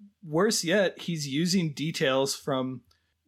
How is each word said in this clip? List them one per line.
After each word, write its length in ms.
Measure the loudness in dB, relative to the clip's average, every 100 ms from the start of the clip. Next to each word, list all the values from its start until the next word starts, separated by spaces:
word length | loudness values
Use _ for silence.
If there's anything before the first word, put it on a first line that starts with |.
| -20 _
worse 440 | -4 0 2 0 2
yet, 380 | 2 2 0
he's 220 | -6 -4 -2
using 460 | 0 2 2 0
details 640 | -2 -4 0 2 2 0 -2
from 460 | -2 -2 -2 -8 -16 _ _ _